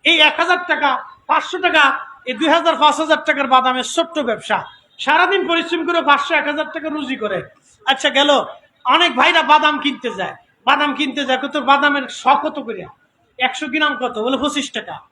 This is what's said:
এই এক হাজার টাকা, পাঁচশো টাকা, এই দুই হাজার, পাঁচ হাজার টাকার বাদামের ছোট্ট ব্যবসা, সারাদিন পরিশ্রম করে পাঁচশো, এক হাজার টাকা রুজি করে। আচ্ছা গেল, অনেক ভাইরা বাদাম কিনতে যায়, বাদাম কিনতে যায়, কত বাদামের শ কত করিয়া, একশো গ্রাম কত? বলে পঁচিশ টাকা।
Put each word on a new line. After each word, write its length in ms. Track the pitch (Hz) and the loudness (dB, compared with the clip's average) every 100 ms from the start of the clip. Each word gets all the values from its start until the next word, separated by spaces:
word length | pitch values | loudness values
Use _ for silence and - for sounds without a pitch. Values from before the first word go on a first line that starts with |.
এই 160 | 294 330 | 2 4
এক 200 | 302 302 | 2 2
হাজার 180 | 339 349 - | 0 0 0
টাকা, 380 | 294 277 262 - - - | 0 0 -2 -6 -18 -2
পাঁচশো 320 | 311 - 349 | -2 0 -4
টাকা, 480 | 359 320 277 - - - | 2 4 4 2 -10 -12
এই 100 | 254 | -10
দুই 140 | 226 311 | -2 2
হাজার, 280 | 330 330 277 | 4 2 4
পাঁচ 200 | 302 294 | 2 2
হাজার 280 | 311 302 | 0 0
টাকার 220 | 302 285 269 | 0 -2 2
বাদামের 380 | 262 254 254 | 2 2 -2
ছোট্ট 340 | 240 - 294 302 | -2 -2 -2 -4
ব্যবসা, 460 | 240 208 - 196 - - _ - | -4 -6 -2 -4 -4 -20 _ -6
সারাদিন 500 | - 311 370 392 330 | 0 2 2 2 0
পরিশ্রম 380 | 339 330 339 320 | -2 0 -4 0
করে 160 | 339 | 0
পাঁচশো, 320 | 294 285 - | 2 2 2
এক 120 | 311 285 | -2 0
হাজার 240 | 294 302 | -4 -6
টাকা 160 | 320 302 | -6 -6
রুজি 280 | 302 254 262 | -6 -6 -6
করে। 260 | 214 185 - _ _ _ - | -4 -6 -8 _ _ _ -2
আচ্ছা 220 | 277 294 | 0 0
গেল, 220 | 254 294 269 - - _ _ | 2 4 2 0 -14 _ _
অনেক 320 | 247 302 349 247 | 0 2 2 2
ভাইরা 260 | 320 330 | 2 2
বাদাম 360 | 262 302 302 302 | 4 4 4 0
কিনতে 320 | 285 240 240 | -4 -4 -8
যায়, 240 | 196 170 - _ _ | -6 -8 -10 _ _
বাদাম 300 | 240 285 294 | 0 2 0
কিনতে 300 | 269 285 294 | 0 -4 -2
যায়, 140 | 262 254 | -2 -2
কত 180 | 277 302 | -2 -2
বাদামের 520 | 247 285 285 285 262 | 2 4 4 0 -6
শ 200 | - - 277 | -4 0 2
কত 160 | 302 294 | 0 -6
করিয়া, 300 | 226 196 156 _ _ _ _ - | -10 -12 -14 _ _ _ _ -4
একশো 280 | 247 - 302 | -4 -2 -6
গ্রাম 300 | 311 302 285 | -2 -2 -2
কত? 220 | 247 214 | -6 -4
বলে 200 | 233 269 | -4 -2
পঁচিশ 320 | 285 285 - | -2 -4 -6
টাকা। 300 | 226 180 147 _ | -10 -12 -16 _